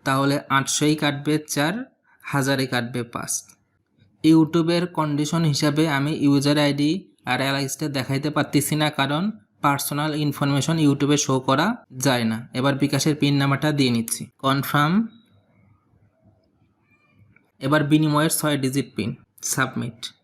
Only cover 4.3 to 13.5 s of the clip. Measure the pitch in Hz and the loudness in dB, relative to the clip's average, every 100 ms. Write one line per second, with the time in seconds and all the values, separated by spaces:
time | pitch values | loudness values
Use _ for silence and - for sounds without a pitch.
4.3 | 160 151 170 165 175 175 170 151 143 147 | 6 6 2 2 0 0 -2 -2 0 -2
5.3 | 170 160 139 151 143 160 139 143 160 143 | 0 0 2 0 2 0 0 -2 0 4
6.3 | 139 139 147 147 143 147 185 - _ - | 4 4 2 2 2 0 -2 -6 _ -4
7.3 | 127 135 139 139 - 156 139 127 139 147 | -2 -2 -2 -4 -4 -6 -4 -2 -2 -2
8.3 | 151 143 147 131 151 151 143 135 147 202 | -2 0 0 0 0 0 0 -2 0 -2
9.3 | - _ _ 147 139 - 147 151 151 147 | -6 _ _ -2 0 -2 -4 -2 -2 -2
10.3 | 139 143 139 135 160 147 139 139 147 - | 0 0 0 0 2 2 2 2 0 2
11.3 | 131 131 135 180 240 - 131 135 123 113 | -2 0 0 0 -2 -10 -4 0 0 0
12.3 | 110 - 131 135 139 143 139 160 147 143 | -4 -6 -4 -2 0 0 0 0 0 2
13.3 | 143 139 | 2 2